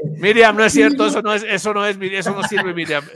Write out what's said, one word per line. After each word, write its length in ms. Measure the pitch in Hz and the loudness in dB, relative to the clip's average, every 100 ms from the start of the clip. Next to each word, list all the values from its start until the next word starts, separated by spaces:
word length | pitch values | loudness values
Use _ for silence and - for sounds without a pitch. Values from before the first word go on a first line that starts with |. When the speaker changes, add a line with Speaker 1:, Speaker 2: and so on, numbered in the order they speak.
| 156 156 | -12 -2
Speaker 1:
Miriam, 380 | 180 226 226 208 | 2 6 6 6
no 60 | 214 | 2
es 80 | |
cierto, 300 | - 285 277 214 | 4 2 2 0
Speaker 2:
Sí. 40 | |
Speaker 1:
eso 100 | 262 | 0
no 120 | 208 | -2
es, 100 | 208 | -4
eso 300 | 214 - 214 | -2 -4 -2
no 120 | 208 208 | -2 -2
es, 120 | 196 | -4
Miri-, 200 | 190 196 | -6 -6
eso 140 | 175 | -6
no 120 | 196 | -4
sirve, 300 | 202 202 185 | -4 -4 -4
Miriam. 300 | 170 160 147 151 | -6 -4 -4 -6